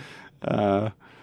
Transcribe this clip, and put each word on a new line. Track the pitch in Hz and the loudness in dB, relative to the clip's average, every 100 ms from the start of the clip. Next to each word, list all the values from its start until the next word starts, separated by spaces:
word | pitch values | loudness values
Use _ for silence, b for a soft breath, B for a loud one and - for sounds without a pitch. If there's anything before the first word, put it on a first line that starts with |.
| B B B - | B B B -8
uh, | - 110 101 98 107 - B B | -2 2 4 2 0 -6 B B